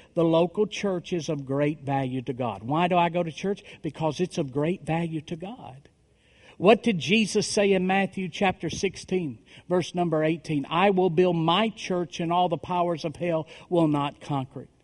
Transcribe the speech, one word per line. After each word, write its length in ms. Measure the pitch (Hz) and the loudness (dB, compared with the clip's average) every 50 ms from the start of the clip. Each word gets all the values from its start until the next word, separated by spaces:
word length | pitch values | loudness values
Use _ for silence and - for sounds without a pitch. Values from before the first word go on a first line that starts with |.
| - _ _ | -20 _ _
The 100 | 170 160 | 2 2
local 420 | 165 160 165 175 175 - 208 214 | 4 4 4 2 2 2 0 -2
church 460 | - - - - 202 185 175 - - 180 | -2 -2 -4 -2 -2 -2 -4 -4 -4 -4
is 160 | 170 139 - | -4 -4 -4
of 160 | 156 143 135 | -6 -6 -4
great 380 | 127 135 139 147 147 156 151 135 | -4 -2 0 0 0 0 -2 -4
value 400 | 139 139 135 135 127 127 131 123 | -2 0 0 0 -2 -4 -4 -4
to 100 | - 131 | -6 -4
God. 300 | 117 127 117 101 98 104 | -4 -4 -4 -4 -6 -4
Why 260 | 120 143 160 180 175 | -2 0 2 2 2
do 80 | 180 | 4
I 140 | 175 170 175 | 2 2 2
go 120 | 170 175 175 | 2 -2 -4
to 100 | 165 - | -4 -6
church? 300 | - - 190 202 - - - - - - | -6 -4 -4 -4 -6 -8 -16 -16 -10 -8
Because 380 | 160 - - 160 156 143 - | -8 -6 -2 -2 -2 0 -2
it's 180 | 185 - - - | -4 -4 -2 -4
of 140 | 156 135 123 | -4 -4 -2
great 340 | 143 147 165 185 - 139 | -2 -2 -2 -2 -4 -4
value 340 | 147 160 165 170 165 160 156 147 | -4 -4 -2 -2 -4 -6 -8 -8
to 140 | - 180 | -10 -10
God. 520 | 165 185 190 247 269 - - 131 139 - _ _ _ _ _ _ _ _ _ _ _ - - - | -12 -10 -12 -14 -14 -16 -18 -18 -20 -20 _ _ _ _ _ _ _ _ _ _ _ -20 -20 -6
What 260 | - 156 196 240 - - | 4 6 6 6 6 6
did 160 | 240 208 165 | 2 0 0
Jesus 460 | 117 135 202 226 214 - - 214 - | 2 2 2 2 2 2 0 0 -2
say 260 | - - 214 202 196 196 | 0 0 2 4 4 4
in 140 | 185 180 | 4 2
Matthew 420 | 185 190 196 196 185 - 196 190 175 | 2 2 0 0 -2 -4 -6 -8 -6
chapter 420 | - - 202 185 180 - - 156 | -4 0 0 0 0 -2 -4 -6
sixteen, 680 | - - - 190 - - - - 190 185 175 143 117 - _ - - - - - | -4 -4 -4 -4 -4 -8 -6 -4 -4 -2 -2 -4 -8 -10 _ -20 -20 -20 -6 -2
verse 260 | 175 180 165 - - | 0 0 0 -2 -2
number 280 | 180 175 170 160 156 156 | -2 0 0 2 2 2
eighteen? 420 | 160 170 156 - - 156 143 135 - | 2 0 0 -2 -2 -2 -2 -2 0
"I 200 | 160 170 190 208 | 2 4 4 4
will 200 | 196 185 185 185 | 4 4 2 4
build 260 | 156 165 185 180 175 | 4 4 4 4 2
my 340 | 165 160 160 170 196 226 226 | 2 2 2 4 2 2 0
church 500 | - - - - 185 175 175 165 - - | -2 -6 -6 -4 -2 -2 -2 -4 -6 -6
and 120 | 175 165 170 | -4 0 2
all 160 | 180 180 180 | 2 2 2
the 80 | 170 | 0
powers 480 | 160 - - 180 180 175 175 170 143 - | -4 -4 -4 -2 0 0 0 -2 -4 -4
of 120 | 165 139 | -8 -6
hell 300 | - 170 175 165 160 151 - - - - - | -4 -4 -2 -2 -2 -4 -6 -12 -20 -8 0
will 200 | 180 170 165 151 | 2 4 4 4
not 320 | 147 143 143 143 - - | 4 2 0 -2 -4 -8
conquer 420 | - - 147 139 127 - - 131 123 | -8 -4 -4 -4 -4 -6 -10 -14 -16
it." 60 | - _ _ | -16 _ _